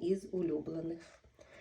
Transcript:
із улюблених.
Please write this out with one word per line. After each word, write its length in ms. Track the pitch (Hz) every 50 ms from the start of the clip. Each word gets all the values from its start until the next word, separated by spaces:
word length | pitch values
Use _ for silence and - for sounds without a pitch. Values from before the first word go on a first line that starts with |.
із 260 | - 175 190 190 - -
улюблених. 880 | - 185 175 165 151 151 151 165 160 165 165 165 170 170 - - - - - - _ - - - - -